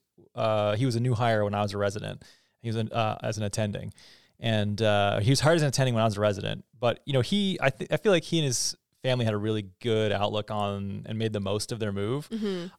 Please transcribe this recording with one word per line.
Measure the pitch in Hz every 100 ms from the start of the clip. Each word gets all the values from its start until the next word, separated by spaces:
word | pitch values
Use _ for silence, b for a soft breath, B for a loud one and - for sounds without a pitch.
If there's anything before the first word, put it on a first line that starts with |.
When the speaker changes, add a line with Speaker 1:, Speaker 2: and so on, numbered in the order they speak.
| _ _ - 117
Speaker 1:
uh, | 113 107 104 107
he | 135
was |
a | 113
new | 127
hire | 117 120 110
when | 104
I | 104
was | 104
a | 101
resident. | 101 104 104 107 b b b b
He | 117
was | 113
an, | 110
uh, | 117 110 -
as | 117 107
an |
attending, | 104 110 107 98 107 - b b b b
and, | 117 107 104 104
uh, | 107 104 101 107
he | 107
was | 135
hired | 147 170
as |
an | 147
attending | 123 131
when | 113
I | 113
was | 101
a |
resident. | 107 101 104 107 - 117
But, | 120 -
you | -
know, | 135
he, | 120 202 196 180
I | 135
th-, | - -
I | 151
feel | 214
like | 175
he | - 165
and | 143
his | 120 - - _ _
family | 131 127
had | 113
a | 104
really | 107 107 98 -
good | 117 110 107
outlook | 98 104 104 104
on | 107 101 101 98 101 110
and | 110
made | 113
the | 104
most | 98 104 -
of | 113
their | 110
move. | 98 104 139 147
Speaker 2:
Mm-hmm. | 226 208 185 180